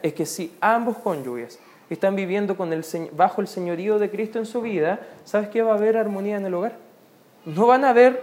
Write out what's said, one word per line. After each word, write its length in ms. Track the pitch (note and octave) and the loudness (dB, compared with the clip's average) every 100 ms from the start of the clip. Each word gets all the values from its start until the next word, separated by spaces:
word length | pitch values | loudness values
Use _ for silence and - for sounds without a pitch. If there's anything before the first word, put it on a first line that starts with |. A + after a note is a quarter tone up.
es 120 | D#3+ D3 | -4 -2
que 100 | D3+ | -6
si 320 | - E3 - | -6 -10 -2
ambos 380 | G#3 A#3 A#3 G#3+ | 2 2 0 -4
cónyuges 600 | G#3 D#3 B2+ A#2+ A#2+ - - - _ | -4 -4 -6 -8 -10 -16 -20 -20 _
están 240 | E3 G3 G3 | -2 -2 0
viviendo 420 | F#3 G3+ G3+ F#3+ | -2 -2 -2 -4
con 160 | F3 | -4
el 120 | D#3+ D#3+ | -4 -4
se-, 260 | E3+ E3 | -8 -8
bajo 280 | D3+ F3+ - | 2 2 2
el 80 | G3 | -4
señorío 500 | - F3 E3+ G3 G#3+ | -4 -6 -4 0 0
de 100 | G#3 | 0
Cristo 300 | G#3 A3 A3+ | -2 -4 -4
en 80 | A3 | -6
su 160 | A#3+ | -6
vida, 380 | A3+ F#3+ D#3 G3+ - - - | -4 0 0 -2 -8 -20 -4
¿sabes 240 | G#3 G#3 | -4 -2
qué? 140 | A3+ | 0
Va 100 | A3+ | 2
a 40 | G#3 | 2
haber 200 | G#3+ A3+ | 2 2
armonía 400 | G#3+ G3 G3+ G#3 | 0 -2 -4 -4
en 100 | G3 | -4
el 80 | F3 | -4
hogar. 220 | A3 - - - _ _ _ _ E3 | -4 -8 -18 -20 _ _ _ _ -8
No 220 | D#3 A#3 | 2 6
van 180 | B3+ C#4 | 6 6
a 40 | |
haber 340 | A#3+ B3 B3+ | 8 6 6